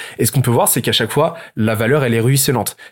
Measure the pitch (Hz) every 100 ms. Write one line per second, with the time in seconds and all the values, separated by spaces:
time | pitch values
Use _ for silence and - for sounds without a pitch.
0 | - - 120 139 123 120 196 - 117 110
1 | 113 143 160 - - - 110 110 113 147
2 | 127 113 120 139 - 123 98 - -